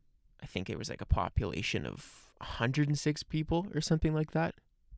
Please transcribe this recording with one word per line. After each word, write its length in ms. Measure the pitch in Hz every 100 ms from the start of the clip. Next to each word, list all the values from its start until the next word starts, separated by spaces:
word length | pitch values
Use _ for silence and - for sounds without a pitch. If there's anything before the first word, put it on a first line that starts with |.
| - _ _ -
I 60 | -
think 240 | 90 90
it 80 | -
was, 100 | -
like, 120 | -
a 40 | -
population 800 | - 90 - 107 - - 98 67
of 460 | 50 - - - -
a 40 | -
hundred 420 | - 117 139 147
and 100 | 147
six 240 | 151 147
people 460 | - 156 151 165 202 147
or 40 |
something 320 | - 160 160
like 200 | 156 156
that. 240 | 160 165 - _ _ _